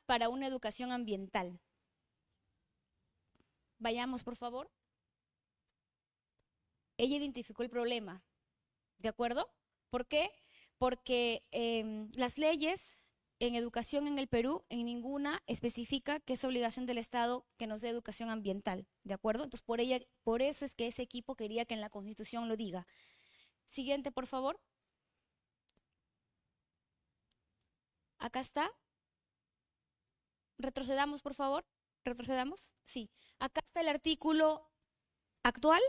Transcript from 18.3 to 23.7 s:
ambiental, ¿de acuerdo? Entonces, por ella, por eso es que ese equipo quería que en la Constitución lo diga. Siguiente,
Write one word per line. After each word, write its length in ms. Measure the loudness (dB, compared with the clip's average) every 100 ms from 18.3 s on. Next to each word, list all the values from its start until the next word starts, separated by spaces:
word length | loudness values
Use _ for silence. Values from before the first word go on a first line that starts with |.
ambiental, 580 | -2 -2 -2 -2 -4 -6 _
¿de 100 | -8
acuerdo? 300 | -2 0 0
Entonces, 180 | -2 -6
por 180 | -2 0
ella, 200 | 2 0 -2 _
por 180 | 0 2
eso 220 | 2 0
es 100 | -4
que 140 | -4 -4
ese 140 | -4
equipo 340 | -6 -6 -8 -6
quería 300 | -4 -2 -2
que 80 |
en 60 | -4
la 100 | -6
Constitución 580 | -8 -12 -10 -8 -4 -2
lo 80 | -2
diga. 280 | -2 -4 -8 -16 -20 -20 _ -20 -20 _
Siguiente, 460 | -12